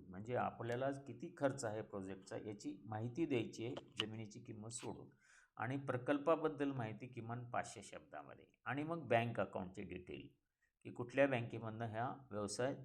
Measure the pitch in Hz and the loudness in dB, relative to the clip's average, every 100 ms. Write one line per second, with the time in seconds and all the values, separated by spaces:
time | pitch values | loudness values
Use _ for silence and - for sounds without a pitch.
0 | 85 98 110 120 98 - 117 123 135 139 | -6 -6 0 2 2 0 0 4 2 2
1 | - 117 170 - 139 - 113 110 104 101 | -4 -6 -8 2 2 4 0 0 -2 -4
2 | 95 95 - 113 110 104 147 151 110 110 | -4 -6 -6 -6 -4 -4 -6 -6 -4 -2
3 | 120 165 160 120 104 - 113 - - - | 0 2 4 4 4 -2 -4 -4 -6 -6
4 | 107 110 107 120 120 107 110 120 113 - | -6 -6 -8 -10 -10 -8 -8 -6 -6 -6
5 | - - - - - - 117 139 135 127 | -10 -18 -20 -20 -14 -4 0 0 0 2
6 | - 143 147 156 156 143 139 131 110 104 | 4 4 6 6 4 2 2 2 0 -4
7 | 120 117 113 120 120 98 - 107 - 90 | -8 -6 -2 -4 0 -2 -2 -6 -10 -12
8 | - 73 71 - - _ 110 139 160 170 | -10 -10 -10 -14 -18 _ -2 0 0 0
9 | 120 117 120 110 95 101 90 107 92 90 | 6 6 6 2 2 0 -4 -6 -6 -6
10 | - 69 67 - _ _ _ _ 113 107 | -6 -8 -10 -16 _ _ _ _ -8 -6
11 | 123 131 139 123 120 117 113 110 117 110 | 0 4 6 4 0 -4 -4 -4 -2 0
12 | 131 - - 104 101 - 131 139 | -2 -4 -4 -2 0 2 2 0